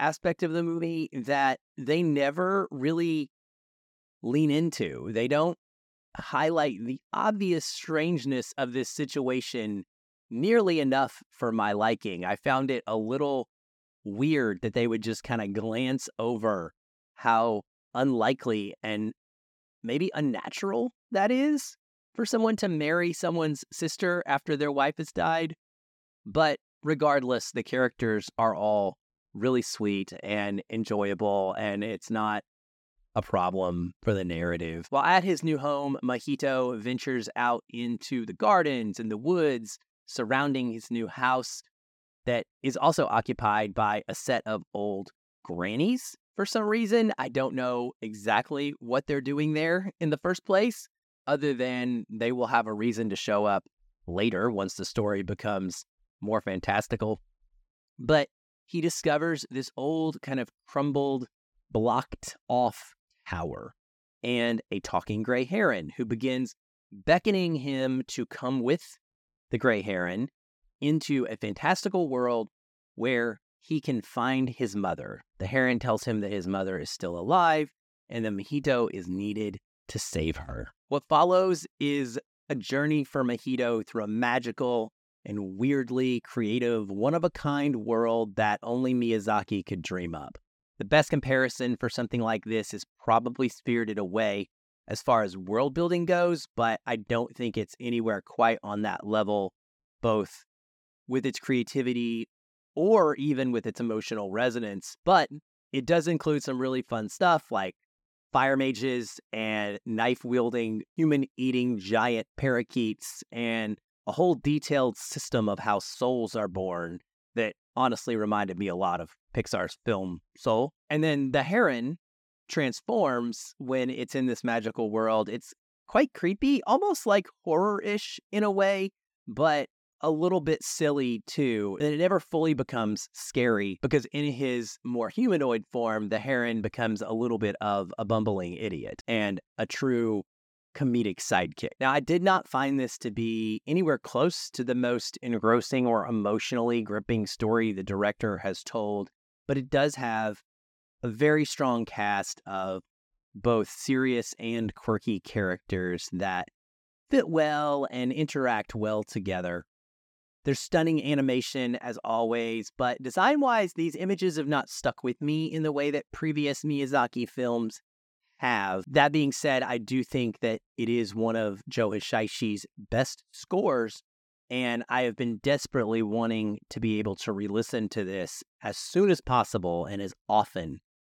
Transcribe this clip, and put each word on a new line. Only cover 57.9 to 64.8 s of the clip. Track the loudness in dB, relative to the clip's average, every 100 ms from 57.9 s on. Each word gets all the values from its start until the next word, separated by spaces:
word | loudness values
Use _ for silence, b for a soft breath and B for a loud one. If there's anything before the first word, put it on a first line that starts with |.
| -6
But | 2 4 2 _ _ _ _
he | -2
discovers | 0 0 0 2 2 -2 -4
this | -8 -6 -6
old, | -2 0 -2 -4
kind | -6 -4
of | -6 _ _
crumbled, | -2 0 2 0 -2 -4 _ _ _ _
blocked | 0 2 2 -2 -10 -14 -14 -2
off | 2 2 -2 -12 _ _ _ -8
tower | -6 -6 -8 -14 -20 _ _ _ _
and | -2 0 2 0 -4
a | -8